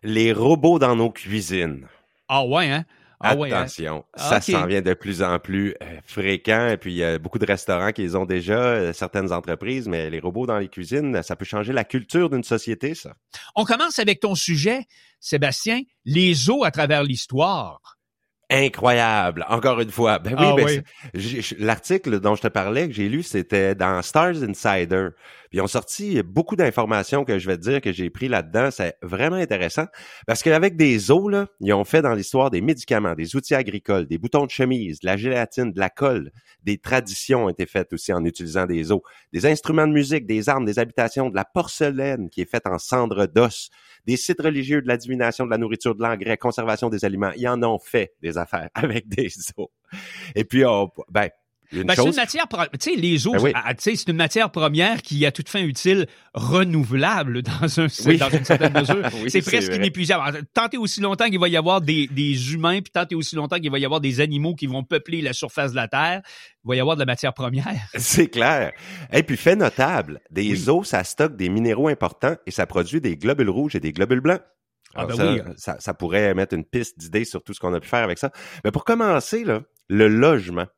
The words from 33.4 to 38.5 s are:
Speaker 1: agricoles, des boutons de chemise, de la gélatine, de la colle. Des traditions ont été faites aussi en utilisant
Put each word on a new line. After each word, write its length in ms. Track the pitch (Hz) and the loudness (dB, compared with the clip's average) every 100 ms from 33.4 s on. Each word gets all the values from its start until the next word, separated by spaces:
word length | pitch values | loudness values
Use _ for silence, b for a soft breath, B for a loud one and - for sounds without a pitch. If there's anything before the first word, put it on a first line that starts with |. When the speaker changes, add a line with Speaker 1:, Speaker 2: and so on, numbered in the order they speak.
| - 139 | 0 -2
Speaker 1:
agricoles, 500 | 135 101 - 98 80 | 0 -6 -2 -2 0
des 100 | 82 | -4
boutons 260 | 113 147 139 | 0 0 0
de 60 | |
chemise, 480 | - 127 127 98 76 | 0 0 0 -4 -4
de 80 | 92 | -2
la 100 | 101 | -2
gélatine, 540 | 120 123 113 - 123 | 0 -2 -2 -2 -4
de 80 | 92 | -2
la 100 | 95 | -4
colle. 420 | - 139 120 73 b b b | 0 0 0 -4 b b b
Des 140 | - 104 | -4 -4
traditions 680 | - 131 110 95 - 127 104 | 0 0 0 -10 0 2 2
ont 40 | |
été 160 | 85 90 | -2 -2
faites 260 | 98 90 | -2 -4
aussi 200 | 85 - | -6 -2
en 100 | 90 | 0
utilisant 420 | 82 - 85 | -2 -4 -6